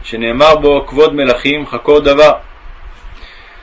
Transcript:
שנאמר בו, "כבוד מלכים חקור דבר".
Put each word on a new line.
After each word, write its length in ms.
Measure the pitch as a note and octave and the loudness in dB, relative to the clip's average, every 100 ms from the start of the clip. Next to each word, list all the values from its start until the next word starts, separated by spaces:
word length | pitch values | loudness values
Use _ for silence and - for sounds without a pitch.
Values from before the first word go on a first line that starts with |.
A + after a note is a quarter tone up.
שנאמר 540 | - A2+ A#2 A#2+ D3+ D#3 | -14 -8 -4 2 2 4
בו, 300 | D3 C#3 C#3 | 2 0 -2
"כבוד 280 | C3 D#3 | 0 0
מלכים 520 | D3 C3 A#2+ C#3 D3 C#3 | 2 -2 -2 -2 -4 -6
חקור 340 | B2 - D3 | -8 0 2
דבר". 320 | C#3+ C#3 D3+ C3+ - - - - - - - - - - - - | 2 4 4 2 -6 -20 -20 -20 -20 -20 -20 -20 -20 -20 -20 -20